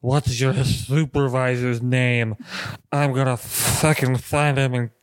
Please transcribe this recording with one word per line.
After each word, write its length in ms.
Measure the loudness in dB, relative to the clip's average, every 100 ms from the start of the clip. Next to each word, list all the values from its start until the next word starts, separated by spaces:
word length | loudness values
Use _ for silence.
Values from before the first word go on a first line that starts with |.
What's 400 | 2 0 0 0
your 140 | 0 2
supervisor's 1200 | 0 -2 0 0 0 0 0 0 0 0 0 -2
name? 540 | 0 2 2 2 0 -4 -10 -12 -10 -12 _
I'm 200 | 0 0
gonna 240 | 2 0 -2
fucking 800 | -4 -4 -2 2 2 2 2 0
find 380 | -2 0 2 2
him 160 | 0
and 160 | 0 -4 _